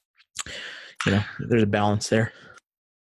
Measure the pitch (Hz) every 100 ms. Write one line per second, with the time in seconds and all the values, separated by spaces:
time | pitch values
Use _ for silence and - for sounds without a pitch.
0 | _ _ _ - - - - - - -
1 | - 98 104 - - 117 107 104 104 104
2 | - 110 113 - - - _ _ _ _
3 | _